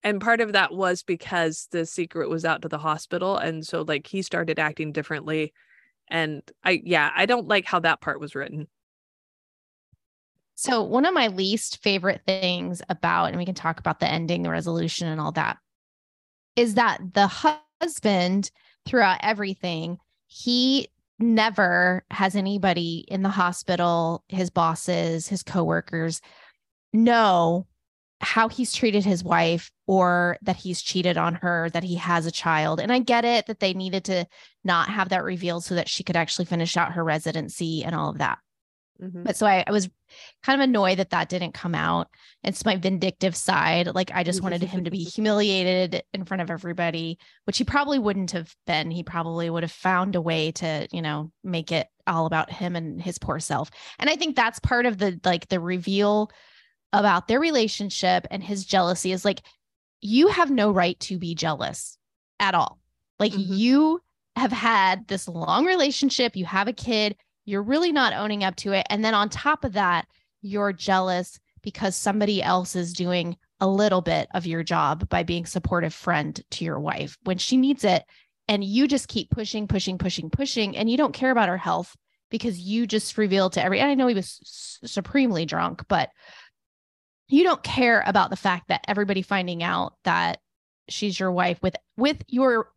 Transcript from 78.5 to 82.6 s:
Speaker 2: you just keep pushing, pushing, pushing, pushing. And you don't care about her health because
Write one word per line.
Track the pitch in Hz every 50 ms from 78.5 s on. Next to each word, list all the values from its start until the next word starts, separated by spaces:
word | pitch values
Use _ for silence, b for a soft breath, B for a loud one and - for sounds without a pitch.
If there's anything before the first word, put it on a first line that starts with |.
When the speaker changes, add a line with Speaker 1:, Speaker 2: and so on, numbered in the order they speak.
| 214 202 202
Speaker 2:
you | 196 202 233 277
just | 285 285 269 - -
keep | - - - -
pushing, | - - 220 208 - 220 208
pushing, | 196 - 196 - - 185 180
pushing, | - 190 - - 156 160
pushing. | - - 269 269 - 240 214 202 -
And | - 214 226
you | 233
don't | 254 302 269 143
care | - 254 262 262
about | 233 220 180
her | 180
health | 185 180 175 170 165 180 - - _ _ _ _ _ _ _
because | - 226 - 240 196 175